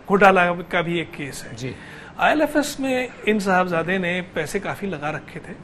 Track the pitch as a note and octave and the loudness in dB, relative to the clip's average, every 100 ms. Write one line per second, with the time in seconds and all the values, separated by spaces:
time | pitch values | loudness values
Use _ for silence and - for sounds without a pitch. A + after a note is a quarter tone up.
0 | - G3 G3+ F#3 F3 F3 F3 F3+ E3+ E3+ | 0 6 8 8 4 0 -2 -2 0 -2
1 | D#3 - C#3 - - A2+ B2+ - - - | -4 -8 -10 -10 -14 -10 -10 -10 -16 -18
2 | - - F3+ D4+ D4 D4+ C#4+ - C4 B3+ | -14 0 2 4 2 0 -2 -4 -2 -2
3 | B3 - G#3+ G#3+ G3 F3+ F3+ E3 E3 F#3+ | -4 -4 0 2 4 2 4 0 0 -2
4 | F3 F3+ F3 F3 D3 G3 F3 - G3 D3+ | 0 -2 -4 -6 -4 -4 -6 -6 -6 -6
5 | D3 D3+ - - - - | -6 -6 -10 -16 -14 -16